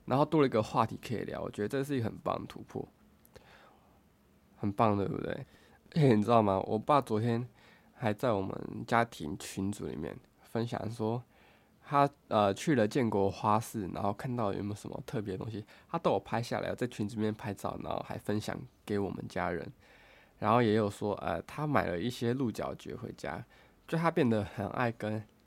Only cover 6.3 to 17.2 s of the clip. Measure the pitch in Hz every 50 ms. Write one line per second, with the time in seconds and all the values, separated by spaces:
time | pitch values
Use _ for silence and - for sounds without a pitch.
6.3 | 120 113 107 101 95 95 - - 107 110 117 - 147 139 131 - 113 107 113 120
7.3 | 117 117 127 120 - - - - - - _ _ _ - 127 107 104 - - 127
8.3 | 110 98 95 98 - - - - - - 117 - 120 117 117 113 - - 78 73
9.3 | 90 - - - - - 95 98 104 - - 76 62 - 80 60 50 - - _
10.3 | _ _ - - - 113 113 117 117 - - 110 113 117 110 110 117 123 - -
11.3 | _ _ - - - _ _ _ _ _ _ - 143 143 143 139 - _ _ -
12.3 | - 107 104 98 98 - - 175 147 120 107 104 - 147 123 110 107 101 98 98
13.3 | 92 - - 110 104 110 113 - - 113 95 87 87 - 107 101 107 - - 135
14.3 | 123 120 110 98 98 98 95 101 101 - - - - - - - - 117 101 107
15.3 | 90 - 104 110 110 104 107 - - - - _ - 165 - 160 120 98 - -
16.3 | 107 113 117 - 127 101 90 87 95 - 123 123 - - 107 104 120 107